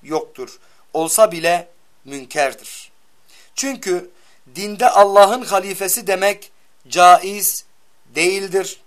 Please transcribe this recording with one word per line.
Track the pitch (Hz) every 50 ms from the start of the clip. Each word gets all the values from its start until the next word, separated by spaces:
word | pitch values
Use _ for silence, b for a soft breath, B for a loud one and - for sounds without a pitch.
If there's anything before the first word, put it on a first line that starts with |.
| 104
yoktur. | 135 156 160 156 - - - 127 - - - _ - - - - - -
Olsa | 156 165 165 160 - - 202
bile | 175 170 160 170 175 175 170 - - _ _ _ _ _ _
münkerdir. | 135 139 139 131 123 - 151 147 135 120 - - - - - - - _ _ _ _ _ _ b b b b b b b
Çünkü | - - 269 269 - - - 180 175 175 - - - - - - - _ - 127
dinde | - 196 208 208 190 185 185
Allah'ın | - 196 202 202 196 202 202 196 202 196 233
halifesi | - 202 190 185 196 190 180 196 185 185 240 220 175
demek | 196 185 190 202 202 196 - - - - - - - _ _ 135
caiz | 123 165 180 180 180 175 175 190 202 208 196 - - - - _ _ _ _ - _ _ _
değildir. | _ 120 151 165 180 190 196 196 196 170 196 185 185 - - _